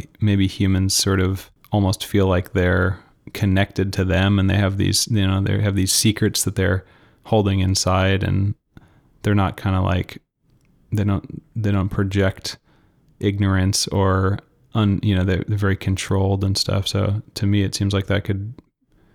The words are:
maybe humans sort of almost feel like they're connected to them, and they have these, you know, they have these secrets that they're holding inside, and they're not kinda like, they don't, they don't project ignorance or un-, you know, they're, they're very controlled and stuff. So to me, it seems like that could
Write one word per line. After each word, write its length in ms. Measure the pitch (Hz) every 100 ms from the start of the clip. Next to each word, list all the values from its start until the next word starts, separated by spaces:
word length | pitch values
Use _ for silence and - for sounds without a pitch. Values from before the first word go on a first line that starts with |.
| - -
maybe 260 | 107 101 95
humans 480 | - 98 92 95
sort 260 | - 98 95
of 300 | 92 95 - _ -
almost 320 | 107 95 - -
feel 220 | 101 95
like 240 | 92 -
they're 460 | 95 90 90 92 92 - _ -
connected 580 | - 101 95 98 - 98
to 120 | 98 92
them, 320 | 87 98 101
and 100 | 95
they 80 | 95
have 220 | 98 98
these, 280 | 95 98 -
you 180 | 104 98
know, 160 | 95
they 180 | 98 98
have 140 | 104 98
these 160 | 98
secrets 520 | - 110 101 107 -
that 100 | 104 98
they're 260 | 92 92 - - - _
holding 360 | - 110 101 98
inside, 600 | 95 98 - 95 95 98
and 320 | 92 95 101 - _ - - _ _ _
they're 120 | 107
not 240 | 101 95 -
kinda 220 | 101 92
like, 400 | 92 92 - - _ _ _ _ _ _ -
they 120 | 107
don't, 380 | 101 95 - - _
they 160 | 117 104
don't 200 | 101 95
project 640 | - 98 98 95 - - - _ _ _ _ _ -
ignorance 680 | 104 101 101 95 95 - -
or 500 | 98 95 95 95 101 _ _ _
un-, 260 | 113 104 98
you 120 | 107
know, 100 | 92
they're, 200 | 95 87 -
they're 120 | 104
very 180 | 101 95
controlled 680 | - 95 - 98 95 98
and 140 | 98 98
stuff. 300 | - 98 -
So 320 | 101 98 104 -
to 120 | - 101
me, 160 | 101
it 120 | 95
seems 180 | - 101
like 140 | 98 -
that 180 | 98
could 300 | - 98 104 - _ _ _ _ _